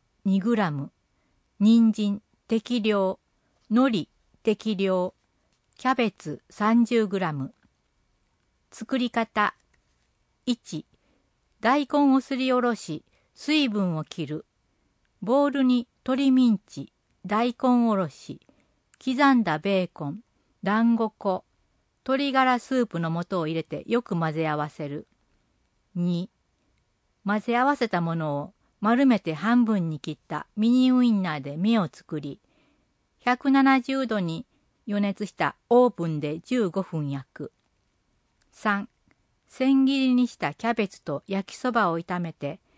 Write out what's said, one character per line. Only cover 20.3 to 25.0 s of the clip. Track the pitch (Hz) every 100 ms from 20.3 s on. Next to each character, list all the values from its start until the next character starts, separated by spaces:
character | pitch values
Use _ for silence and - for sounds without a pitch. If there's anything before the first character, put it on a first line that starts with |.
| _ _ _
団 | 196 214 233 226
子 | 220
粉、 | - 202 185 - _ _ _ _ _
鶏 | - 269 285
ガ | 269
ラ | 262 247
ス | -
ー | 262 233
プ | 170
の | 165
素 | 165 170 190
を | 156
入 |
れ | 160
て | - 147 -
よ | 233
く | - 175
混 | 160
ぜ | 156 156
合 | 151
わ | 151
せ | - 147
る。 | 143